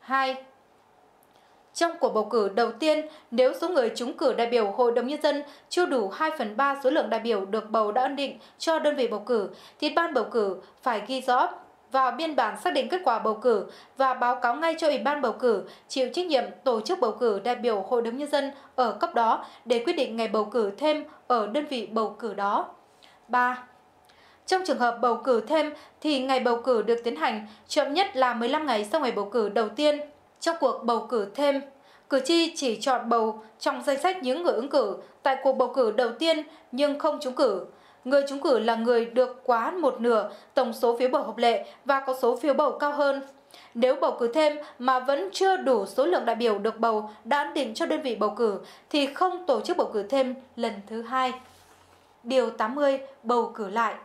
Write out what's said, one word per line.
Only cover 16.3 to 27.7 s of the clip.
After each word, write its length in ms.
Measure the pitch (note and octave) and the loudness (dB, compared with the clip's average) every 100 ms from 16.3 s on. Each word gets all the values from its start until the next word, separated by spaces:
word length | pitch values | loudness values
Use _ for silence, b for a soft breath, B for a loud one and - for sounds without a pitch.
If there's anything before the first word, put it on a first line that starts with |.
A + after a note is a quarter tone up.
| C#4+ G#3+ - | 0 0 -4
tổ 160 | C4+ A#3 | -2 -2
chức 200 | A3 F4+ | -2 0
bầu 120 | B3 | 0
cử 280 | G#3+ A#3+ G3+ | 2 0 0
đại 100 | A#3+ | -2
biểu 260 | A#3+ A#3 G#3+ | -2 0 -2
Hội 220 | F#3+ B3 | 0 -2
đồng 140 | A3+ A#3+ | -2 -4
Nhân 120 | C#4+ | -2
dân 220 | C#4+ C4+ B B - | 0 -2 B B -2
ở 160 | B3 | 0
cấp 220 | G#3 A#3 | 0 -2
đó 300 | - A3+ C#4 B B | 2 2 2 B B
để 180 | - A#3+ | -2 -2
quyết 80 | A#3 | 0
định 240 | F4 A#3+ A3+ | -2 -2 -2
ngày 120 | A3 | -2
bầu 160 | G#3+ | 0
cử 260 | G#3+ B3 G#3 | -2 0 -2
thêm 340 | G3+ D4+ D4+ D4 B _ | 0 0 0 -4 B _
ở 200 | B3 G#3 | 0 0
đơn 200 | A#3+ D4 | -2 -2
vị 200 | B3+ G#3+ | -6 -4
bầu 300 | A3+ G#3+ G#3+ | -2 -2 -4
cử 160 | A#3 | -10
đó. 320 | G3 G3+ A3+ F4 - b b b b _ | -4 -2 0 -2 -10 b b b b _
Ba, 340 | B3 B3 B3 - _ _ _ _ b b b - | 0 0 -2 -10 _ _ _ _ b b b -2
trong 160 | F#4 F#4 | -2 0
trường 120 | B3 | 0
hợp 200 | A#3+ A#3 | 0 2
bầu 160 | B3 A#3 | 0 0
cử 240 | C4+ A#3 | 2 0
thêm 320 | A3 D#4 D4+ D4 B _ | 2 0 0 -4 B _
thì 180 | D4+ C#4+ | -2 -2
ngày 180 | C4 C4 | 0 2
bầu 160 | A#3 A#3 | 2 0
cử 260 | B3 A#3+ | 2 0
được 180 | G#3 A#3 | 2 0
tiến 120 | A#3 D4 | 0 -2
hành 300 | D#4 A3 G#3+ B | -2 -2 -8 B
chậm 260 | _ | _